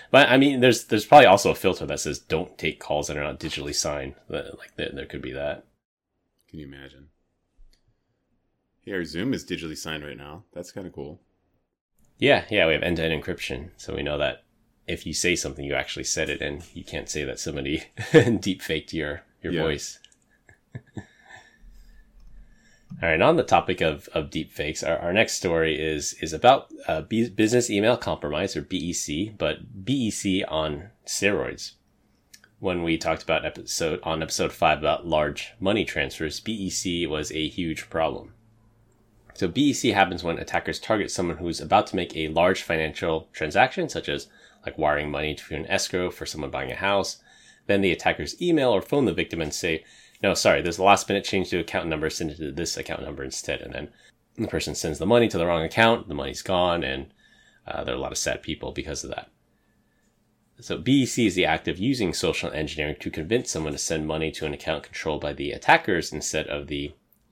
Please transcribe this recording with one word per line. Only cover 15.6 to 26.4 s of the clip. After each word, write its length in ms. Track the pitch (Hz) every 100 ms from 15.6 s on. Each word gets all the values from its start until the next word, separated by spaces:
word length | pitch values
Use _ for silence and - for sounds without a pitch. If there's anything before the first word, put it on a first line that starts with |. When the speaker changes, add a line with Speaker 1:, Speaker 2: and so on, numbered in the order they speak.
Speaker 1:
you 100 | 69
actually 300 | 69 69 -
said 260 | 67 - 76
it, 100 | 71
and 220 | 71 73 -
you 120 | 85
can't 240 | - 78 -
say 160 | 76
that 160 | 69 -
somebody 420 | - 71 67 78 - - -
<laughs> 280 | 160 120 104
deep 220 | 101 92
faked 300 | - 80 -
your, 300 | 82 73 73 - _
your 100 | 87
Speaker 2:
Yeah. 100 | 87
Speaker 1:
voice. 360 | 80 71 - - - _ _ _ _ _ _
<laughs> 240 | - - - - _ _ - - _ - - - - - - - - - - _ _ _ -
All 80 | 85
right, 100 | 80
on 160 | 123 165
the 60 |
topic 380 | - 90 - 90
of, 280 | 82 73 -
of 160 | 82 73
deep 220 | 78 73
fakes, 320 | - 76 -
our, 120 | 71 80
our 140 | 87
next 200 | 95 113
story 460 | - 92 82 80 73
is, 360 | 78 76 - -
is 100 | -
about, 400 | 156